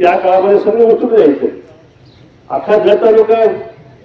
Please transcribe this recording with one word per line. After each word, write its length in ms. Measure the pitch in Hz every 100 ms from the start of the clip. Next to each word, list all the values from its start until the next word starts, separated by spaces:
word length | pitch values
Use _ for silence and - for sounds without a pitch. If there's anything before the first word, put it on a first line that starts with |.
त्या 140 | 175 190
काळामध्ये 420 | 190 185 196 202
सगळी 260 | 208 226
उचलून 320 | 226 220 240 226
जायची. 460 | 156 139 - - - - _ _ _ _ - _ -
अख्खा 260 | 135 185 214
जत 260 | - -
तालुका 400 | 233 220 214 226 220 - - - - -